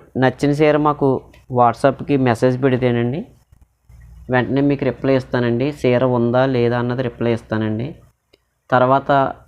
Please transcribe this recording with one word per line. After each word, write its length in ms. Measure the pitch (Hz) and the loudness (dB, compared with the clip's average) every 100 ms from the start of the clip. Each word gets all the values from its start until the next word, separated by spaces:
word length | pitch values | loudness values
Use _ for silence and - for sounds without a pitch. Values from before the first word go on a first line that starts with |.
| - 117 | -6 -2
నచ్చిన 340 | 131 - 143 | -2 0 -2
చీర 260 | 147 151 147 | 2 2 2
మాకు 440 | 151 147 139 127 - - - | 0 0 0 -2 -6 -20 -4
WhatsApp-కి 680 | 127 120 113 139 131 143 139 | 2 2 2 0 0 -2 0
మెసేజ్ 460 | 127 110 127 127 | 0 2 0 0
పెడితేనండి 640 | 135 127 127 120 120 151 247 _ _ _ _ _ _ - - - - | 0 0 0 0 -2 -4 -10 _ _ _ _ _ _ -20 -20 -18 -2
వెంటనే 320 | 123 117 139 | -2 0 0
మీకు 240 | 143 139 131 | 0 0 -2
రిప్లై 300 | 123 135 131 | -2 0 0
ఇస్తానండి. 580 | 131 127 120 117 143 147 127 | 0 -2 0 -2 -4 -2 0
చీర 180 | 123 | 2
ఉందా 420 | 127 123 120 123 135 | 2 0 0 0 0
లేదా 340 | 127 120 123 | 0 0 -2
అన్నది 240 | 123 123 | -4 -4
రిప్లై 300 | 123 - 117 | -6 -4 -2
ఇస్తానండి. 600 | 113 - 110 110 107 135 175 _ _ _ _ _ _ _ | -2 -4 -4 -4 -4 -8 -12 _ _ _ _ _ _ _
తర్వాత 400 | 127 127 135 131 139 135 - | 2 2 2 2 0 0 -6